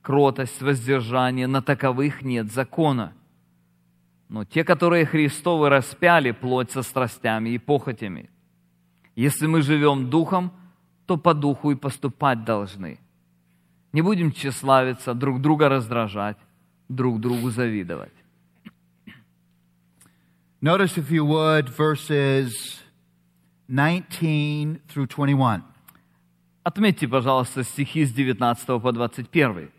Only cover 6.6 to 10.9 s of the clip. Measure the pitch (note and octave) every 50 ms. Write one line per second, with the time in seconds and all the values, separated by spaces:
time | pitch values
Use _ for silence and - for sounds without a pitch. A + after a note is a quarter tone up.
6.6 | B2+ - - C3+ B2 - - C3+ B2+ A#2 - - - A#2 A2 A2 A2 A2+ A#2+ A#2
7.6 | _ - D3 C3+ - C#3 A#2 - A2+ G2+ F2 B1+ - - _ _ _ _ _ _
8.6 | _ _ _ _ _ _ _ _ _ _ _ A2+ A#2+ C#3+ C#3 - D3+ D#3 D#3+ E3
9.6 | D3 C#3 D3+ D3 D3 D3 C#3 C3+ C3 B2 C3+ E3 E3 - F#3+ F3+ F3+ F3+ - -
10.6 | - - _ _ _ _